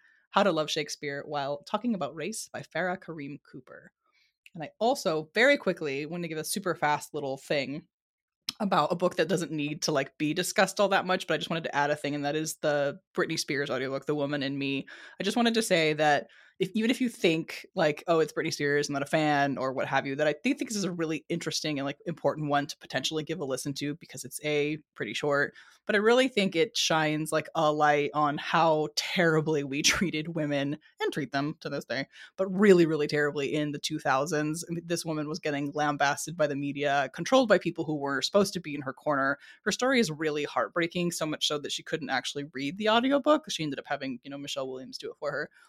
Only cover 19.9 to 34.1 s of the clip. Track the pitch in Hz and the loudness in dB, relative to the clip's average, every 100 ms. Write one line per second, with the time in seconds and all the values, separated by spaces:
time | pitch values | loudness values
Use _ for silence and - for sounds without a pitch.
19.9 | 135 135 135 151 147 247 277 233 214 196 | 0 0 0 0 0 -2 -2 -4 -4 -4
20.9 | 175 160 160 - 165 165 - 156 143 139 | -2 -4 -4 -4 -6 -4 -4 -4 -4 -4
21.9 | 143 - 151 143 151 151 143 139 - - | -8 -10 -2 -2 0 0 0 -2 -10 -8
22.9 | 135 139 160 147 160 139 127 151 131 143 | -4 -4 -4 -4 -6 -4 -4 -4 -4 -6
23.9 | 147 - - 131 - 151 147 147 151 _ | -6 -12 -14 -12 -6 -2 0 0 -4 _
24.9 | - 120 107 151 143 143 - - _ - | -10 -6 -2 0 2 0 -4 -20 _ 0
25.9 | 208 214 247 262 214 190 165 156 - - | 2 6 4 4 2 2 2 2 2 2
26.9 | 160 156 151 156 156 151 170 151 151 151 | 2 2 0 0 -2 -2 2 2 4 4
27.9 | 147 143 147 147 147 - 170 165 156 151 | 4 2 0 0 -2 0 4 4 4 0
28.9 | - - 185 170 156 156 151 143 139 170 | -4 -4 2 4 4 2 -2 -2 0 2
29.9 | - 175 156 156 165 147 143 143 147 _ | 2 0 -2 -4 -4 -2 0 -2 -4 _
30.9 | - 427 - 135 139 143 151 156 143 - | -6 -4 -4 -4 -2 -2 -6 -8 -8 -4
31.9 | 120 135 - - - 190 185 208 180 160 | -6 -6 -12 -14 -6 -2 6 8 8 8
32.9 | 156 147 151 147 147 139 151 151 147 - | 2 0 2 0 0 -2 -2 -2 -4 -6
33.9 | 151 147 | -2 0